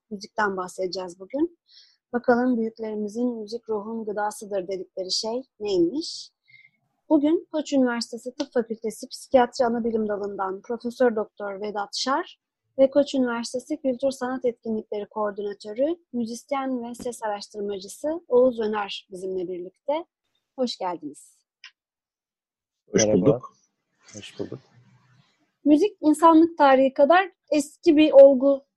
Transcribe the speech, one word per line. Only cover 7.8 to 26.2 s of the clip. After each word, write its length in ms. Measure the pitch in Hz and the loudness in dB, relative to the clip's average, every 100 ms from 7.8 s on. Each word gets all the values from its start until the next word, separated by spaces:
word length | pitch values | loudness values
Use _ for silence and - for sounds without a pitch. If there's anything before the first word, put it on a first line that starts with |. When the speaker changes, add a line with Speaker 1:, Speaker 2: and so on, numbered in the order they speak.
| 247 233 - 226 247 - | 0 -2 -8 -12 -12 -10
Speaker 1:
Tıp 180 | 277 | -6
Fakültesi 540 | 254 214 214 220 - 254 | -4 -4 -6 -8 -10 -14
Psikiyatri 560 | - - 262 240 - 240 | -16 2 2 4 0 -2
Anabilim 420 | 240 233 220 208 | -2 -2 -2 -2
Dalı'ndan 540 | 202 202 196 190 196 | -4 -6 -6 -6 -8
Profesör 540 | - 240 240 - 247 214 | -10 -10 -8 0 0 0
Doktor 460 | 208 - 202 190 | -6 -8 -10 -8
Vedat 340 | 208 208 202 - | -8 -8 -8 -6
Şar 420 | 254 294 359 - _ _ _ - | -2 -2 -4 -12 _ _ _ 2
ve 100 | 269 | 2
Koç 260 | 285 277 269 | 4 2 0
Üniversitesi 640 | 247 233 233 247 247 302 | 0 -2 -6 -8 -8 -6
Kültür 300 | 262 240 269 | -4 -2 -2
Sanat 340 | 262 247 262 247 | -4 -6 -4 -4
Etkinlikleri 600 | 233 226 220 - 208 202 | -6 -6 -6 -6 -10 -8
Koordinatörü, 920 | 214 208 202 208 196 214 214 294 339 _ | -6 -6 -6 -10 -10 -10 -4 -2 -2 _
müzisyen 680 | 240 226 233 - 277 269 254 | -8 -6 -8 -8 -6 -4 -6
ve 120 | 233 247 | -8 -12
ses 280 | 247 233 | -12 -8
araştırmacısı 1000 | 220 202 - 214 202 202 196 - 294 339 - | -6 -6 -10 -10 -8 -8 -12 -8 -6 -6 0
Oğuz 320 | 247 262 226 | 2 4 2
Öner 480 | 214 214 202 - - | -4 -4 -6 -10 -16
bizimle 360 | 185 185 190 175 | -12 -8 -6 -8
birlikte. 580 | 180 180 _ - 311 349 _ _ _ _ - | -10 -12 _ -4 -4 -6 _ _ _ _ -6
Hoş 220 | 240 - | -6 -4
geldiniz. 600 | 185 170 147 151 - _ _ _ - _ _ _ _ _ _ _ _ _ _ _ _ | -6 -8 -10 -16 -20 _ _ _ -20 _ _ _ _ _ _ _ _ _ _ _ _
Speaker 2:
Hoş 140 | - 107 | 0 2
Speaker 3:
Merhaba. 160 | 104 | 2
Speaker 2:
bulduk. 320 | 90 120 - _ _ _ _ _ _ 104 | 2 0 -4 _ _ _ _ _ _ -18
Speaker 3:
Hoş 240 | - - | -16 -12
bulduk. 200 | 92 131 _ _ _ _ _ _ _ _ _ _ 285 | -12 -12 _ _ _ _ _ _ _ _ _ _ 2
Speaker 1:
Müzik 320 | 302 415 - | 4 2 0
insanlık 560 | 302 294 | 0 4